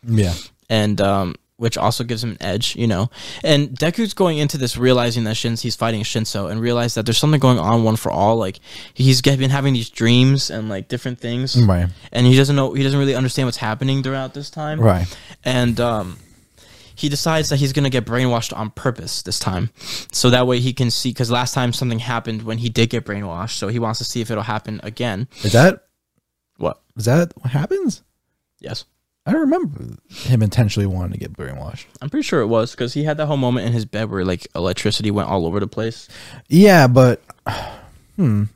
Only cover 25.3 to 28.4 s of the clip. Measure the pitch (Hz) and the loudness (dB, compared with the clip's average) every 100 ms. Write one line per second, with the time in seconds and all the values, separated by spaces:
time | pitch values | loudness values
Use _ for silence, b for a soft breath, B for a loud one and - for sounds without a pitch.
25.3 | B 110 117 165 190 _ _ _ _ _ | B 2 6 6 4 _ _ _ _ _
26.3 | _ _ _ 87 - _ - 104 165 170 | _ _ _ -6 -6 _ -4 2 2 2
27.3 | - 127 135 170 381 349 - _ _ _ | -4 -4 -2 -2 -2 -2 -4 _ _ _
28.3 | _ | _